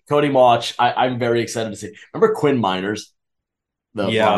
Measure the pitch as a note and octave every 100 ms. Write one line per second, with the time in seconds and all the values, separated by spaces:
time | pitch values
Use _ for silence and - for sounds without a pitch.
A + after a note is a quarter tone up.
0 | - D3 D3 C3+ B2 A#2+ - - A#2+ A#2
1 | B2+ A#2+ A#2+ A#2 G#2+ A#2 A2 G2 G#2 -
2 | - D#3 A3 G#3+ D3 B2+ F#2+ F#2 G2 G#2+
3 | - _ _ _ _ _ _ _ _ G#2+
4 | G2 A2 G#2+